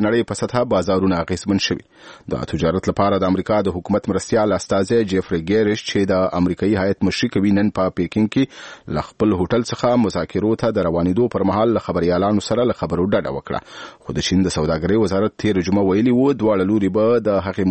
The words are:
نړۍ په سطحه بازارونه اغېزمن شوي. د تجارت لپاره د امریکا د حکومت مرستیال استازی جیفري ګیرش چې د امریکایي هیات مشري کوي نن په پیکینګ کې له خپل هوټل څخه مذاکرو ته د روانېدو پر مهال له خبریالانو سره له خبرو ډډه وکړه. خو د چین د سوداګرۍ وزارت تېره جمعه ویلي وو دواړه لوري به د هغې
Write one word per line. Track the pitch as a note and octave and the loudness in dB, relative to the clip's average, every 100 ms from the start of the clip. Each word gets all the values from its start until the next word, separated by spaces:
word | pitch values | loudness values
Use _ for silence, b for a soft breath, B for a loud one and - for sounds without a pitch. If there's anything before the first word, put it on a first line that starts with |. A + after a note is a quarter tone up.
| G#2+ | 2
نړۍ | A#2 G#2+ | 0 -2
په | |
سطحه | G#2 G#2+ B2 | -4 -2 -2
بازارونه | B2 G2 F2+ F#2+ F#2+ F2 | 0 0 2 2 2 0
اغېزمن | E2 F2+ - G2+ - | -2 -4 0 0 0
شوي. | F2+ - B B B - | -4 -8 B B B -8
د | B1 B1 | -6 -4
تجارت | D#2+ E2 F#2 - | -2 0 0 -2
لپاره | F2+ G2+ G2 | 0 2 2
د | |
امریکا | F#2 F#2 F#2 G#2 | 2 0 0 0
د | G2 F2+ | 0 -4
حکومت | - G2+ - | -2 -2 0
مرستیال | F#2 - A2+ G#2+ F#2 | -4 0 0 2 0
استازی | - G2 F#2+ A#2 | 0 -2 2 0
جیفري | G#2 F#2 - F2 D#2+ | 2 -2 -2 -4 0
ګیرش | G#2+ G#2+ A2 - | 2 2 0 -2
چې | G2+ G2 | -2 2
د | F#2+ F#2 F2 | 2 0 0
امریکایي | F2+ F2 G2 G#2 | 0 0 0 0
هیات | F#2+ - | 0 0
مشري | G2 - A#2+ | -2 -2 -2
کوي | G2+ G2+ | 0 2
نن | G2+ G#2 | 2 0
په | F#2+ F#2 - | 0 -2 -2
پیکینګ | F2 G#2+ G#2+ | -2 0 0
کې | C3+ C3 B B B - D2+ | 0 -2 B B B -8 -6
له | |
خپل | - - G#2+ F#2 | -6 0 0 2
هوټل | F2+ A2+ A#2 | 0 0 -2
څخه | - B2 B2 G#2 | -2 0 2 2
مذاکرو | F2 E2 F#2+ G#2 A2+ | -2 -4 -2 0 0
ته | A#2 | 0
د | G#2+ E2+ | 0 0
روانېدو | E2+ F2+ F#2 B2 - | 0 2 2 0 0
پر | G2 | 0
مهال | G2 A#2 G#2 | 2 2 0
له | - | -2
خبریالانو | F2 E2+ F2 G2 G#2 - | 0 0 2 2 0 0
سره | A2+ B2 | 0 0
له | - | -2
خبرو | D#2+ E2+ F#2+ | -4 -2 0
ډډه | G#2 C2+ C#2 | 0 -2 -8
وکړه. | - - B B B B | -6 -8 B B B B
خو | - | -8
د | C#2+ | -6
چین | - F2+ | 0 0
د | F#2 E2 | 2 0
سوداګرۍ | D#2 D#2+ E2+ G#2+ G2+ | 0 0 0 2 2
وزارت | F#2+ G#2+ - | 0 -2 -2
تېره | G#2+ F#2 F2 | 0 0 0
جمعه | G2+ F#2+ | 2 2
ویلي | G2 B2 | 2 2
وو | B2 C3+ | 2 2
دواړه | B2+ G#2+ G2 F#2+ | 2 0 2 2
لوري | G#2+ F#2+ | 2 0
به | G#2 A2 A#2+ | 2 2 2
د | G#2 G2 F#2+ | 2 0 -2
هغې | F#2 F#2 | -2 0